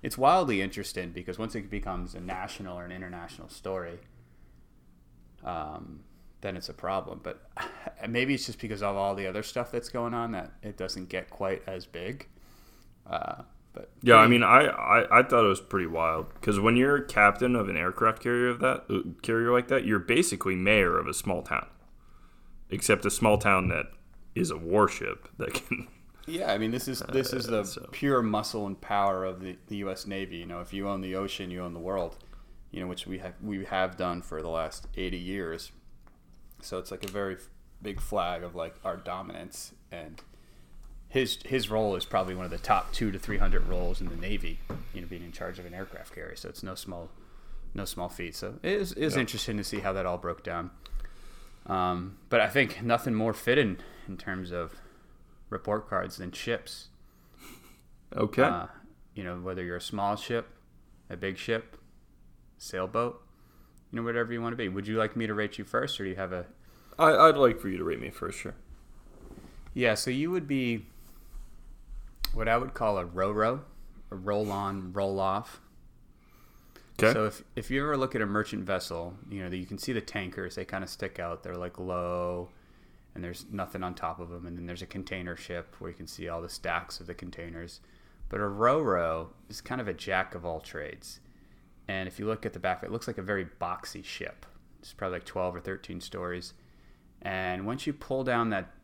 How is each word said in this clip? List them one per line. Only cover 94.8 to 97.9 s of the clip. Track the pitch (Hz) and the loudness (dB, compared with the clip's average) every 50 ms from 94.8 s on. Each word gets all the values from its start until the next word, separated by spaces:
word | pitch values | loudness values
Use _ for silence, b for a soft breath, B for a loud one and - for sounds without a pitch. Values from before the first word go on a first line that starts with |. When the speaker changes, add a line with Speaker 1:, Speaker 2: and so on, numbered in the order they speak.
| - - - | -20 -20 -10
Speaker 1:
probably, | - 104 95 90 87 | -6 -4 -4 -4 -4
like, | - | -8
twelve | - - 101 92 90 87 | -6 -4 -2 -2 -2 -2
or | 87 | -4
thirteen | - - 95 98 - - 90 87 | -6 -6 -8 -8 -8 -10 -10 -10
stories. | 82 - - 92 90 87 87 90 87 - - b b b b b b b b b b b b - - | -10 -8 -8 -6 -6 -4 -6 -6 -8 -10 -16 b b b b b b b b b b b b -10 -8
And | 98 95 92 92 92 90 95 95 | -4 -4 -2 -2 -2 -2 -2 -2
once | 104 123 135 - | -4 -4 -4 -4
you | 156 | -4